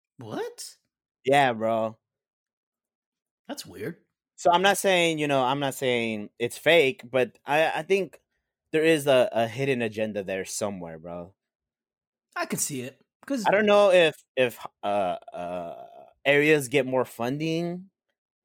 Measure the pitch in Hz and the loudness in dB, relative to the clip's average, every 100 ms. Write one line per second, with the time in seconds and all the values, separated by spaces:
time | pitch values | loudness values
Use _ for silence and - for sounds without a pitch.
0 | _ - 110 - 466 480 - - _ _ | _ -18 -12 -8 -8 -12 -18 -20 _ _
1 | _ _ 131 139 135 113 110 113 110 107 | _ _ 2 4 4 0 -2 -2 -2 -6
2 | _ _ _ _ _ _ _ _ _ _ | _ _ _ _ _ _ _ _ _ _
3 | _ _ _ _ - 294 - 90 113 170 | _ _ _ _ -16 -14 -14 -12 -12 -12
4 | _ _ _ - 180 175 190 190 196 180 | _ _ _ -4 2 4 4 2 2 2
5 | 170 156 147 139 123 139 139 127 135 120 | 2 0 0 2 0 0 -4 -4 -2 -2
6 | 113 110 104 - 117 - - 170 135 131 | -2 -4 -8 -6 -8 -2 4 4 4 0
7 | 123 127 123 - - 147 160 110 160 196 | -4 -2 -2 -4 -4 0 0 -2 -2 -2
8 | 156 - _ _ _ _ _ 156 156 156 | -2 -10 _ _ _ _ _ 0 2 2
9 | 143 131 120 113 117 113 139 127 113 107 | 4 4 4 0 -2 -2 -2 -2 -2 -4
10 | 110 104 92 95 92 - 104 98 85 80 | -4 -4 -4 -6 -6 -6 -6 -6 -12 -14
11 | 85 87 87 _ _ _ _ _ _ _ | -12 -12 -14 _ _ _ _ _ _ _
12 | _ _ _ - 339 185 - 131 123 - | _ _ _ -10 -6 -6 -6 -6 -10 -14
13 | _ _ - 277 214 196 214 208 202 185 | _ _ -8 -4 0 2 4 6 6 6
14 | 160 - _ - 127 - - _ 104 101 | 4 2 _ 0 0 -2 -14 _ -4 0
15 | 92 85 - 78 87 90 85 62 64 65 | 0 -4 -8 -12 -8 -8 -10 -14 -18 -20
16 | - _ 139 143 147 156 127 143 127 131 | -20 _ 2 4 6 4 2 0 2 0
17 | 120 - 117 143 160 160 170 175 190 _ | -2 -4 -6 -4 -4 -4 -4 -8 -14 _
18 | _ _ _ _ | _ _ _ _